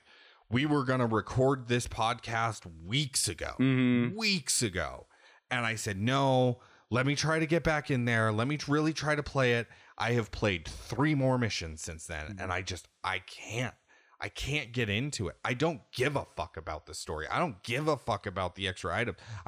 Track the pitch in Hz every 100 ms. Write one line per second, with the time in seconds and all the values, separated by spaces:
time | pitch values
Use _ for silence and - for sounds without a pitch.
0 | _ - - - _ 120 151 147 127 131
1 | 120 110 - - 131 139 117 120 - -
2 | 113 120 - 117 113 104 90 82 85 127
3 | 147 - - 87 71 - 131 127 123 123
4 | 120 202 220 185 - - 117 87 71 64
5 | - _ - - _ 127 113 110 117 95
6 | 110 135 139 127 127 120 - - _ 117
7 | 131 143 151 160 156 170 160 151 143 131
8 | 120 117 110 107 123 147 - 147 160 156
9 | 143 151 143 139 127 120 113 - - -
10 | 110 120 107 - 110 90 - - - 110
11 | 151 147 131 127 113 - 82 78 - 82
12 | - 80 76 55 92 90 92 90 - _
13 | 90 92 - - - 117 123 - _ _
14 | _ - 104 - - 147 120 120 110 101
15 | 147 - 90 - - 123 156 143 - -
16 | 131 139 80 - 80 - 80 78 - -
17 | - 78 78 123 170 92 - 120 156 139
18 | - 104 101 95 90 92 95 90 90 92
19 | 120 95 - 107